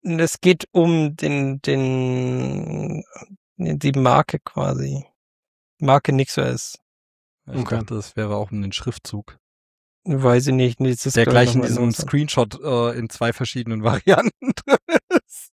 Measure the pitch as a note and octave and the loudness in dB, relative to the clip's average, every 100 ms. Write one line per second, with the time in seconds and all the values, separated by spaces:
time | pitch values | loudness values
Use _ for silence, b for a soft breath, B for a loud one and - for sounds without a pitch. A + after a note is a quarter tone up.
0 | - E3 E3 - F3+ F3+ - F3+ E3+ E3 | -4 0 0 2 2 2 2 2 4 4
1 | D3+ D#3 D3 C#3+ C3+ C3+ C#3+ C3+ C3 C3 | 0 -2 -2 0 -2 -2 -2 0 0 0
2 | B2+ B2+ B2+ B2+ B2+ C#3+ - - - - | 0 -2 -2 -2 -4 -6 -6 -8 -6 -8
3 | - - - G3 _ - E3+ D3 C#3+ C#3 | -12 -20 -20 -20 _ -8 -6 -2 0 2
4 | B2+ C3+ - D#3 - - - C3 C3+ C#3 | 4 4 2 -6 -8 -4 -4 -2 -4 -6
5 | - _ _ _ _ _ _ _ C#3+ C#3 | -10 _ _ _ _ _ _ _ 2 2
6 | - C3+ C3+ - B2+ B2 - - _ _ | 4 0 0 -2 -2 -4 -10 -16 _ _
7 | _ _ _ _ - C3 B2 A#2 G#2+ A2+ | _ _ _ _ -10 -8 -4 -4 -4 -8
8 | - - G#2+ G#2 G#2 G#2 G2 - - - | -8 -8 -4 -4 -4 -6 -6 -6 -8 -10
9 | - G#2 - - _ _ _ _ _ _ | -10 -12 -12 -20 _ _ _ _ _ _
10 | - C#3 C3 B2 C#3 C3 B2+ A#2+ C3 B2 | -4 2 4 4 4 2 2 2 -2 -2
11 | C3+ A#2 A2+ B2+ B2 B2 A#2+ A#2+ A#2+ A2 | -2 2 4 4 4 2 0 0 0 -2
12 | - C#3+ D3+ - A2+ - D#3 A#2+ A#2+ A#2+ | -2 -2 0 0 -2 -4 -4 0 0 -2
13 | A2+ - A#2 - B2+ B2+ A#2 A2 A2 B2+ | -10 -2 -2 -2 -6 -6 -6 -2 0 2
14 | - F#3 A#3+ _ C4 - - C#4 - E4 | 4 4 2 _ -6 -6 0 0 2 -2
15 | _ F4+ _ - - | _ -2 _ -20 -20